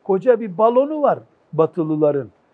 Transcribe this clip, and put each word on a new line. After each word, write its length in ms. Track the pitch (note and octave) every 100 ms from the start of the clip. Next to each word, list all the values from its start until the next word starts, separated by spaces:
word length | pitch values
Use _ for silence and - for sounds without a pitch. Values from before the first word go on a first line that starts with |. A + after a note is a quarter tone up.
koca 360 | - F#3+ G#3+ A3+
bir 180 | A3+ E3+
balonu 440 | A3+ A#3+ C#4+ D#4
var 160 | C4+ C#3+ - _ _
Batılıların. 760 | D3+ D#3+ F3 D#3 D3+ D3 C#3+ A2 _ _